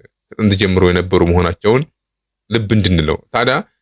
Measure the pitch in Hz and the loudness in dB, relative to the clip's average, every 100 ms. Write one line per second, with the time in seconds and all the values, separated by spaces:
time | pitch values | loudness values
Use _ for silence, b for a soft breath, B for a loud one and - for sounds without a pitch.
0 | _ _ _ - 107 98 98 92 90 90 | _ _ _ -4 -2 0 0 2 2 2
1 | 90 90 87 87 87 87 104 127 156 _ | 0 0 2 2 0 -2 0 0 -2 _
2 | _ _ _ _ _ 113 104 110 92 85 | _ _ _ _ _ -6 0 0 0 0
3 | 78 76 - 120 127 139 - _ | -2 -4 -6 -2 -2 -2 -6 _